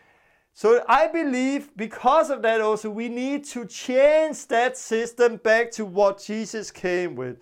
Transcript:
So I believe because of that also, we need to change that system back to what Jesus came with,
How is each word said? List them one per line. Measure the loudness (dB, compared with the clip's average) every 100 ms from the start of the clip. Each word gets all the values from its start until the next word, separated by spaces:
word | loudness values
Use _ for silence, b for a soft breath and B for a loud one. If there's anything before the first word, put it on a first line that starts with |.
| b b b b b
So | _ 2 2 4
I | 4 4
believe | 2 -2 0 -2 -2 -8 -10
because | -10 0 4 4 2
of | 0
that | 0 2
also, | 0 -2 -4
we | -8 -8
need | -6 -4 -6 -8
to | -12 -12
change | -12 -2 4 6 4 2 -4 -2
that | 0 0 -4
system | -4 -4 -4 2 2 2
back | 2 2 0
to | -6 -6
what | 2 2 0
Jesus | -8 -8 -8 -10 -12
came | -8 -4 -2 -4 -6
with, | -10 -12